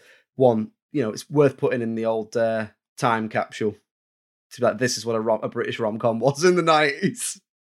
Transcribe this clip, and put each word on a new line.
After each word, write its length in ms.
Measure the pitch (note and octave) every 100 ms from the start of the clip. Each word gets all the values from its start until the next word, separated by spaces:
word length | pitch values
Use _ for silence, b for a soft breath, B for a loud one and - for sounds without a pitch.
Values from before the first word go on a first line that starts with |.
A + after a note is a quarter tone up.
| b b b -
one, 340 | B2+ A2+ A2 _ _
you 100 | D3
know, 100 | A2
it's 180 | G#2+ -
worth 260 | D3 C#3+ C#3
putting 260 | C#3+ B2+
in 140 | A2+ A2+
the 100 | A2+
old, 300 | A2+ G#2+ A#2+
uh, 300 | A2+ A2+ G#2+ _ _ -
time 320 | B2+ A2+ A2
capsule 440 | A2 - - G#2+ G2+ _ _ _ _ _ _ _
to 80 | -
be 60 | A#2
like, 120 | G#2
"This 180 | B2 A#2
is 80 | A2+
what 100 | A2+
a 60 |
rom-, 180 | A2 G#2+
a 40 | B2+
British 320 | A#2+ G#2 A#2
rom-com 400 | A2 A2 A#2 A2+
was 240 | B2+ C#3
in 140 | F3+ F3+
the 40 |
nineties." 800 | E3 D#3 D3+ C#3+ G3 - - - _ _ _